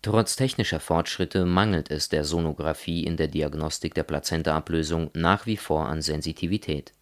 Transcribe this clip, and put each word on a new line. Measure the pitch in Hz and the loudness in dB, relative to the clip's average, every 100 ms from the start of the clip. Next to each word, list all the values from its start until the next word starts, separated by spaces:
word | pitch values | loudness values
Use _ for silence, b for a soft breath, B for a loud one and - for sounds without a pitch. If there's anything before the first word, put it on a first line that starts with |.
Trotz | - 107 107 - | 4 2 2 2
technischer | 131 - 107 80 | 0 2 0 0
Fortschritte | - 82 82 - 90 95 | 2 2 2 -2 0 2
mangelt | 90 90 107 90 73 | 4 4 4 2 0
es | 76 - | -4 0
der | 78 | 0
Sonographie | 76 85 82 76 78 78 - 85 | 0 0 0 0 -2 -2 -2 -2
in | 82 82 | -2 0
der | 78 | 0
Diagnostik | 73 76 76 78 - 80 | 0 -2 -2 -4 -4 -4
der | - | -4
Plazenta-Ablösung | 78 76 - 82 80 78 - 82 76 82 80 | -2 -2 -2 -2 0 0 0 -2 0 -2 -2
nach | - 82 101 - | 0 2 2 0
wie | 110 | -4
vor | - 78 78 | 0 -2 0
an | 78 | -2
Sensitivität. | 76 76 80 78 85 104 - 73 - _ | -2 -4 -4 -4 -2 -2 -2 -6 -6 _